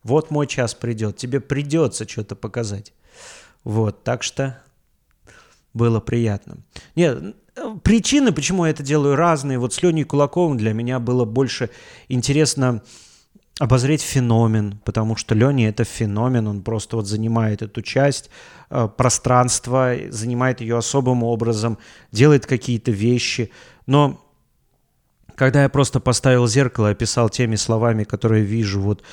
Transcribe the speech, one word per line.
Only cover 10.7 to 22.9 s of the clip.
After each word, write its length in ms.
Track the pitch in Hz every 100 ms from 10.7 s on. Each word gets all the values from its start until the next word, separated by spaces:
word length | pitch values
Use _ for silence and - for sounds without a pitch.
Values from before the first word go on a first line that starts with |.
меня 260 | 110 120 127
было 260 | 117 123 113
больше 440 | 117 131 - 117 - - - -
интересно 760 | 127 127 143 147 - 127 113 - - - _ _ _ _ -
обозреть 420 | 123 127 131 156
феномен, 760 | - 139 120 113 113 110 104 101
потому 320 | - 113 110 110
что 180 | -
Лёня — 360 | 107 131 135 107
это 140 | 107
феномен, 640 | 113 - 107 104 127 123 107
он 140 | 101
просто 340 | 95 110 - 113
вот 120 | 101
занимает 540 | 107 113 113 110 104
эту 200 | 104 -
часть, 480 | - 131 143 139 - - - - -
э, 180 | 131 110 -
пространства, 1000 | 127 - - 123 127 - 120 131 127 123 -
занимает 520 | 107 113 120 131 127
её 160 | 113 117
особым 460 | - 143 127 123
образом, 540 | 117 117 117 107 113 107 - - _
делает 340 | 107 147 143 -
какие-то 460 | 123 - 117 -